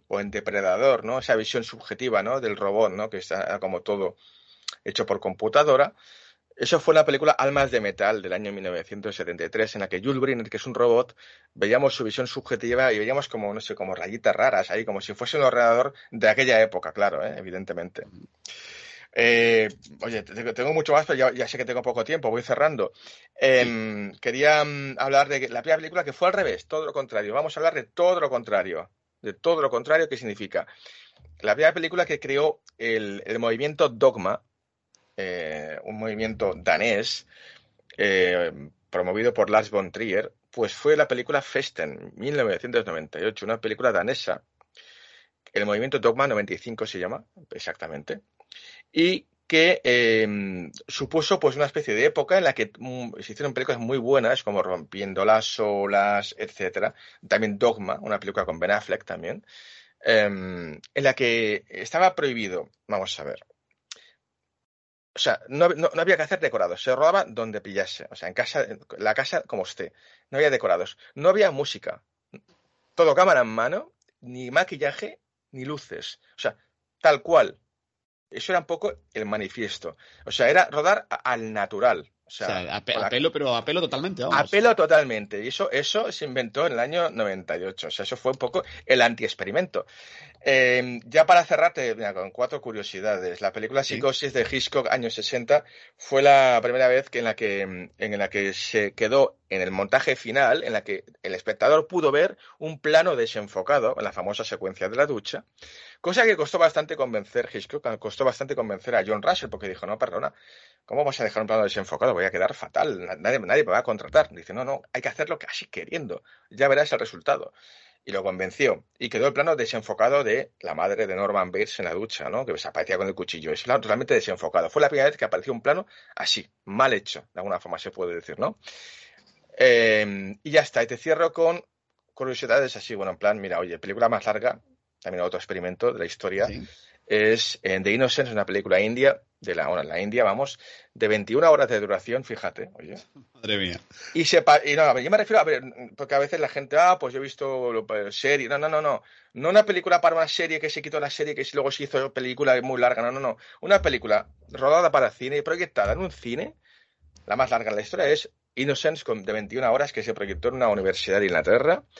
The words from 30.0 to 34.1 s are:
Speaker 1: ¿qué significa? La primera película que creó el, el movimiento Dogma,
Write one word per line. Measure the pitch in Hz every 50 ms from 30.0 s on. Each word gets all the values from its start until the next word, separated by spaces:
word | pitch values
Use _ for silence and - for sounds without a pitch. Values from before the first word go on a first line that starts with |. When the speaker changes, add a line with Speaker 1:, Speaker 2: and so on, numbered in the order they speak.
| 160 151
Speaker 1:
¿qué | 135
significa? | 120 123 107 101 104 101 - - 85 - - - _ - - - - - _ _ _ - - - _
La | - 107 107
primera | 139 156 160
película | 160 175 165 160 175 180 170
que | - 147 143
creó | - 131 139 143 151 151 - _ _ - _
el, | - 117 117 113 110 107 101 98 98 -
el | 95 113 113
movimiento | 117 117 113 117 143 151 147 - 156 131
Dogma, | 117 107 135 131